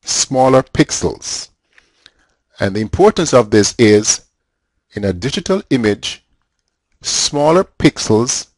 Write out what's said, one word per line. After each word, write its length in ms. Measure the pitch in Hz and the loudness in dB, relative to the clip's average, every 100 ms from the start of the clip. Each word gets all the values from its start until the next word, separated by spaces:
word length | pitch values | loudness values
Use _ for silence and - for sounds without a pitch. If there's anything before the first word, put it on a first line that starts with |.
smaller 600 | - - - 131 131 131 | -8 -6 -4 0 2 2
pixels. 840 | 131 - 151 - 87 - - - - _ _ _ _ _ _ _ _ _ _ _ | 0 -2 -2 0 -6 -8 -12 -14 -14 _ _ _ _ _ _ _ _ _ _ _
And 160 | 101 95 | -6 -4
the 40 | |
importance 540 | 110 - 196 214 165 | -6 2 2 2 2
of 180 | 127 107 | 2 4
this 240 | 107 101 - | 2 2 2
is, 440 | 113 104 107 - _ _ _ _ _ _ _ | 4 4 2 -4 _ _ _ _ _ _ _
in 100 | - | -8
a 100 | 101 | -6
digital 480 | 90 120 170 175 190 - | -4 -6 -8 -4 -4 -2
image, 540 | 135 110 104 - - _ _ _ _ _ _ _ _ | -2 0 -2 -6 -14 _ _ _ _ _ _ _ _
smaller 640 | - - - 147 147 170 | -8 -6 -4 0 2 2
pixels 840 | 190 _ - - - 110 123 - - | 0 _ 0 0 0 0 0 -4 -10